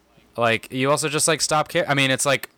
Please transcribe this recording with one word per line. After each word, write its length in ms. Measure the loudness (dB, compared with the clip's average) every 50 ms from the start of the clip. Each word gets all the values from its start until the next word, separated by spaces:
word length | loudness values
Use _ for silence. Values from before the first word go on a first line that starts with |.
| _ _ _ _ _ _ -6
like, 300 | 0 0 2 2 0 -4 -6 -6
you 180 | -2 0 0
also 180 | 0 0 0 -2
just, 200 | -2 0 0 0
like, 120 | 0 0
stop 280 | 0 -2 0 -2 -2 -2
care-, 200 | -2 -2 0 0
I 60 | 2
mean, 160 | 2 2 2
it's 160 | 2 0 0
like, 240 | 0 0 0 -2 -8 _